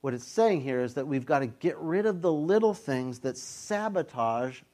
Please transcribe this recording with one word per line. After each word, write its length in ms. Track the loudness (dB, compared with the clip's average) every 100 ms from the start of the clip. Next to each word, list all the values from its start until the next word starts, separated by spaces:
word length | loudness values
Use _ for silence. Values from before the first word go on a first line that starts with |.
what 140 | -4
it's 120 | -4 -4
saying 360 | 2 4 4
here 180 | 0 0
is 140 | 0
that 120 | -2 -2
we've 200 | -2 2
gotta 200 | 2 2
get 320 | -2 -2 -2
rid 280 | -2 0 2
of 160 | 2
the 100 | 2
little 420 | 2 4 4 4
things 460 | 0 -2 -2 -2 -4
that 160 | -6 -6
sabotage 1300 | -10 -14 -4 -2 0 -2 -4 -2 0 0 -2 -6 _